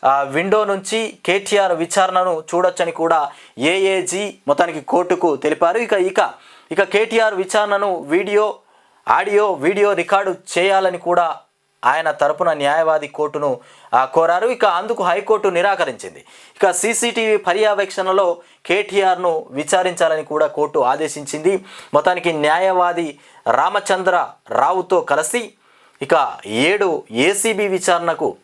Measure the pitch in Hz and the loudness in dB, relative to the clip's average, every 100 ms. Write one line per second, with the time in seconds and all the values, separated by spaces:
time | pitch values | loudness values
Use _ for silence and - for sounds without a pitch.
0 | - 139 139 139 185 208 208 196 196 220 | 2 2 0 -2 0 0 2 -2 -2 -4
1 | 220 - - 190 196 208 190 170 165 - | -4 -8 -2 -2 0 0 2 0 -2 0
2 | 185 185 185 165 156 170 180 180 170 165 | 2 2 0 -2 -2 0 0 0 -4 -2
3 | 165 165 143 - - - 139 185 190 190 | 2 2 0 -8 -20 -2 0 2 0 0
4 | 180 175 208 190 - - 175 156 139 180 | -2 -6 -6 -8 -2 0 0 -2 -2 -2
5 | 175 180 180 139 151 151 170 202 233 208 | 0 0 0 0 -2 0 2 2 0 0
6 | 185 190 165 - - - _ 165 190 196 | 0 0 0 -2 -20 -20 _ -2 0 2
7 | 220 226 220 202 185 208 208 202 202 175 | 0 2 0 0 -2 0 0 0 -2 -4
8 | 143 170 202 208 214 - _ _ _ _ | -2 -2 2 0 0 -4 _ _ _ _
9 | - 127 196 202 208 165 143 196 202 190 | 0 0 2 2 2 0 0 2 2 0
10 | 170 196 196 180 - - 185 190 190 180 | 0 0 0 -6 -6 0 2 2 2 -2
11 | 175 175 170 151 _ _ _ _ 117 147 | -2 0 0 -4 _ _ _ _ -2 0
12 | 160 147 147 151 175 156 143 151 160 156 | 0 0 0 2 0 0 0 2 2 0
13 | 147 - 151 151 147 123 - - - 123 | -2 -4 -4 -2 -4 -4 -8 -20 -2 0
14 | 131 170 165 175 226 254 208 175 214 233 | 2 2 2 2 0 2 2 2 -2 -2
15 | 180 180 202 214 196 175 190 190 156 117 | 0 -2 0 0 2 0 0 0 -2 -4
16 | 95 82 - - - - 196 175 214 233 | -14 -16 -20 -20 -20 0 0 2 -2 -2
17 | 240 233 220 214 208 185 214 202 196 - | -2 -2 0 0 0 0 2 0 -2 -4
18 | 190 190 185 175 - _ - 180 202 196 | -2 2 0 -2 -10 _ -4 -2 0 0
19 | 190 180 180 160 - 131 147 190 185 175 | 2 2 0 -2 -6 -8 0 0 0 0
20 | 165 156 151 151 151 147 147 151 127 143 | 0 0 -2 -2 -2 0 -2 0 0 0
21 | 156 151 143 151 160 190 190 - - - | -4 -6 -10 -2 -2 -2 -6 -20 -2 0
22 | 190 180 175 160 147 160 190 185 175 175 | 2 0 -2 0 0 2 2 2 2 0
23 | 165 143 - - - 117 160 202 - 185 | -6 -8 -20 -10 -2 0 2 -2 -2 -2
24 | 185 180 127 - - - 139 185 180 180 | 0 0 -2 -10 -6 0 2 0 0 0
25 | 160 143 160 240 226 _ _ _ _ _ | 2 -2 0 -4 -6 _ _ _ _ _
26 | 139 165 123 - 101 110 147 202 196 151 | 0 2 2 -6 -6 0 0 2 0 -2
27 | - 113 147 196 226 208 208 185 - 170 | -6 0 0 2 -2 0 -2 -2 0 0
28 | 170 160 143 - | 0 -2 -4 -6